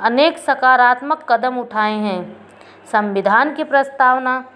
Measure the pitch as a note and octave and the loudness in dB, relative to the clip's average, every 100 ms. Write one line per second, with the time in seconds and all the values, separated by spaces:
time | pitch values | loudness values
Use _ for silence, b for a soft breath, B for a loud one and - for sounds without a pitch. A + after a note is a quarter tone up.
0 | A3 B3 D4 - - C#4 B3+ B3+ B3 B3 | -2 2 2 0 -4 0 2 4 4 2
1 | C#4+ D#4 - A#3 B3+ B3+ A#3+ G#3+ G#3+ G#3+ | -4 -6 -2 -2 -2 -6 -6 -4 -2 -2
2 | G#3+ F3+ - - - B B B - G#3+ | -4 -6 -8 -16 -20 B B B -4 -2
3 | G#3 G3 G3 A3 D4 D4+ D4+ C#4 C4+ C4+ | 0 -2 2 2 2 -2 0 0 0 0
4 | B3+ B3+ B3+ C4 B3+ | 2 2 -2 -6 -8